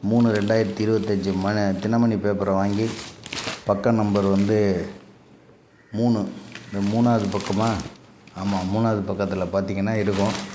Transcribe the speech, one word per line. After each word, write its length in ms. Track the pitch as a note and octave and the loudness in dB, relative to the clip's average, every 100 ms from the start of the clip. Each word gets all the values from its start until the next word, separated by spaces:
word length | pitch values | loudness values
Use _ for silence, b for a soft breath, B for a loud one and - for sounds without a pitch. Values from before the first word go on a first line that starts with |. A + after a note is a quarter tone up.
மூணு 300 | G2+ A#2 A#2 | 2 4 4
ரெண்டாயிரத்தி 500 | G#2+ G2+ A2+ G#2+ G2 G#2+ | 4 2 2 2 0 0
இருபத்தஞ்சு 500 | A2 G2 G2+ F#2 F#2+ | 2 2 0 0 0
மணி, 220 | G2 G#2+ | 0 0
தினமணி 580 | G2+ F#2+ G#2+ A#2 A#2 G#2+ | 0 0 0 2 2 2
பேப்பரை 360 | G2+ G2+ G2 | 0 0 0
வாங்கி 340 | F#2+ G2+ G2+ A2+ - - - - - - - | 2 2 0 -2 -4 -12 -16 -12 -8 -8 -8
பக்க 260 | - G2+ A#2 | -2 0 2
நம்பர் 340 | A2+ G#2 G2+ | 2 2 2
வந்து 600 | G2 G2 G2+ G#2+ G2+ F2+ D#2+ - - - - - - - _ _ _ | 4 2 4 4 2 0 -4 -10 -20 -20 -20 -20 -20 -20 _ _ _
மூணு, 360 | G#2+ A#2+ A2 G2 F#2+ - - - | -2 2 2 -2 -8 -16 -18 -10
இந்த 80 | G2 G2+ | -4 -2
மூணாவது 400 | A2 A#2+ A#2 G2+ G2 | 2 2 2 0 -2
பக்கமா? 340 | - G2 A2+ G2+ - - - - - - | -2 -2 0 -2 -6 -12 -20 -20 -18 -8
ஆமா, 200 | G2+ G2 F#2 | -2 -2 0
மூணாவது 300 | G#2 A2+ G#2+ G2 | 0 0 0 -2
பக்கத்துல 380 | G2 G2 F#2+ F2+ | -4 -2 -2 -2
பாத்தீங்கன்னா 420 | G2 F#2+ G2 G2 | -2 -2 -2 -2
இருக்கும். 400 | A2 G2+ G2 G2 G2 - | 0 0 0 0 -2 -8